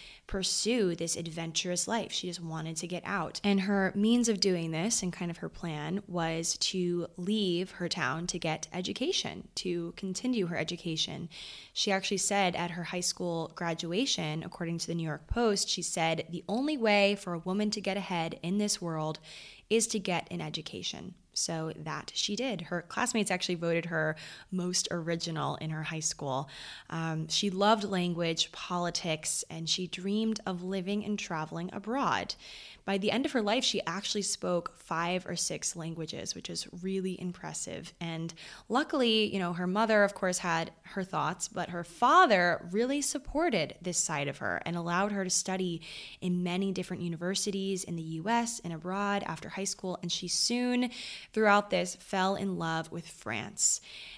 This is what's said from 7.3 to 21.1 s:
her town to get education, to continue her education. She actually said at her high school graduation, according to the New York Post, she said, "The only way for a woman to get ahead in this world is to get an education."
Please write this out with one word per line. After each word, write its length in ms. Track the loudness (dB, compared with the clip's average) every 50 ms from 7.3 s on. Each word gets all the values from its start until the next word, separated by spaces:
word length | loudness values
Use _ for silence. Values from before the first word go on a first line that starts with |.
| 2 2 2 2 2 2 0 -2
her 180 | -4 -4 -4 -2
town 380 | -2 0 0 0 0 -2 -2
to 120 | -4 -4 -2
get 300 | -2 -2 -2 -2 -4 -6
education, 760 | -6 -4 -4 -4 -2 -2 -2 0 0 0 -2 -4 -6 -8 -12 -10 _
to 380 | -6 -4 -2 -2 -2 -4 -6 -6
continue 480 | -6 -6 -6 -4 -2 -2 0 2 2 2
her 120 | 2 0
education. 680 | -2 -2 -4 -4 -6 -4 -4 -2 -2 -2 -2 -4 -6 -8 -8 -10 -12 -14 -14 -14 -16 -18 -8 -4
She 180 | -2 2 2
actually 260 | 2 2 2 0 0
said 380 | 0 2 2 4 4 4 4 2
at 160 | 0 -2 -2
her 120 | -4 -4 -4
high 160 | -4 -2 -2
school 500 | 0 -2 -2 -2 -2 -2 -2 -2 -2 -4 -4
graduation, 880 | -2 -2 0 0 0 -2 0 0 2 2 2 2 0 0 -2 -2 -2 -4
according 340 | -6 -6 -4 -4 -2 -2
to 100 | -2 -2
the 80 | -2 -2
New 80 | -2 -2
York 240 | -2 -4 -4 -4
Post, 400 | -2 0 2 4 4 4 2 2
she 140 | 0 -2 -2
said, 460 | -2 -2 0 2 2 2 2 0 -2 -4
"The 160 | -6 -6 -4
only 300 | -2 -2 0 0 0 0
way 380 | 2 4 6 6 8 6 6 4
for 180 | 2 -2 -4 -4
a 60 | -2
woman 320 | -2 0 0 2 2 2
to 100 | 0 0
get 160 | -2 -2 -2
ahead 420 | -2 -2 -2 0 0 0 -2 -4 -4
in 160 | -2 0 2
this 240 | 2 2 2 2 0
world 380 | -2 -2 -2 -2 -2 -2 -4 -6 -10 -16 -18 -16 -16 -18 -20 -18 0
is 200 | 2 4 4 4
to 120 | 2 0 -2
get 280 | 0 0 0 0 -2 -4
an 120 | -6 -6
education." 720 | -4 -4 -6 -6 -8 -8 -8 -6 -6 -6 -6 -8 -10 -12